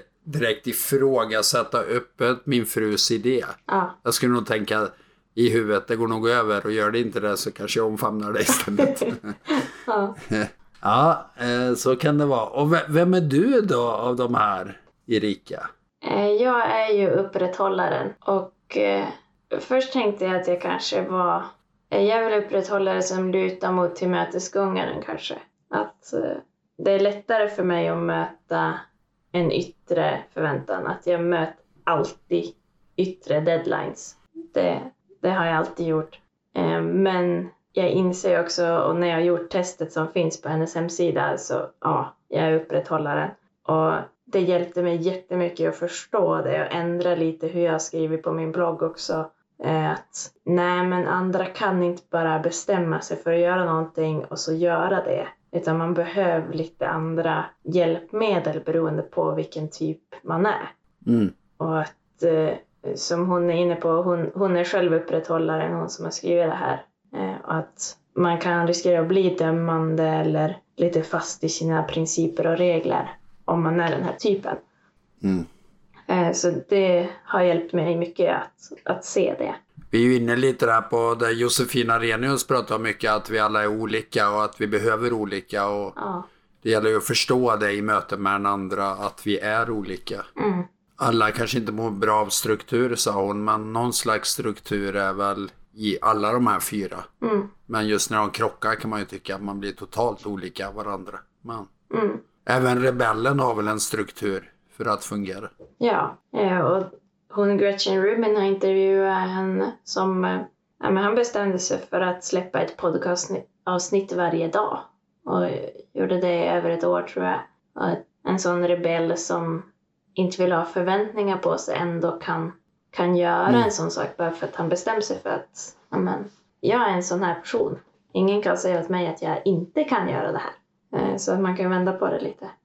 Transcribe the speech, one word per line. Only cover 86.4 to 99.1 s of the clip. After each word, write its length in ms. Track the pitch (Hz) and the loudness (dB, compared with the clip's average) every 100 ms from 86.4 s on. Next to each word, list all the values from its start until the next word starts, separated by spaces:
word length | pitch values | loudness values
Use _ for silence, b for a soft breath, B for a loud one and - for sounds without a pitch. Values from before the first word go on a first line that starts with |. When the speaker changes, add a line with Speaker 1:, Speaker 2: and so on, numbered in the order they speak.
| b _ | b _
Speaker 1:
det 80 | 113 | 0
gäller 200 | 110 110 | 2 4
ju 80 | 110 | 2
att 60 | |
förstå 520 | - 117 - 127 123 107 | 2 0 2 4 4 2
det 160 | 104 | 2
i 100 | 101 | 0
möte 360 | 104 104 - 101 | 0 0 0 -2
med 160 | 98 | 0
den 120 | 101 101 | 0 0
andra, 420 | 101 95 98 98 | 0 -2 -2 -2
att 300 | 95 101 - - | -2 -6 -6 -2
vi 120 | 98 | -2
är 300 | 104 110 117 | 0 0 0
olika. 560 | 113 98 92 - 98 - - | -2 -6 -8 -8 -10 -10 -4
Speaker 2:
Mm. 240 | 208 180 180 _ _ - | -2 -2 -4 _ _ -4
Speaker 1:
Alla 360 | 135 117 107 | 0 2 2
kanske 260 | 107 113 123 | 0 -2 -2
inte 140 | 107 | -2
mår 200 | 107 113 | -2 -4
bra 240 | 101 107 107 | 0 2 2
av 40 | 104 | 2
struktur, 680 | - 110 107 - 113 123 117 | 0 0 -2 0 0 2 0
sa 160 | - | 0
hon, 320 | 101 98 104 | 0 0 0
men 300 | 107 107 107 | 0 0 -2
någon 200 | 113 120 | -2 0
slags 360 | 113 117 107 - | 0 0 0 0
struktur 640 | - 117 104 - 104 98 98 | -4 -4 -6 -4 -2 -2 0
är 180 | 98 | 0
väl 380 | 95 101 98 98 - - | 0 -2 -2 -6 -12 -20
i 240 | 107 107 92 | -6 -2 0
alla 300 | - 107 104 | 2 2 2
de 140 | 123 120 | 2 4
här 120 | 98 | 2
fyra. 380 | - 107 95 92 - _ | 0 -4 -4 -6 -14 _
Speaker 2:
Mm. 260 | 226 214 202 - - | 0 0 -2 -8 -6
Speaker 1:
Men 220 | 110 107 | -2 0
just 240 | 104 - | 0 0
när 60 | 110 | 0
de 120 | 104 | 0
krockar 440 | - 110 - 110 110 | 0 -4 -2 -2 -2
kan 140 | 113 | -4
man 100 | 107 | -6
ju 60 | |
tycka 300 | 98 | -6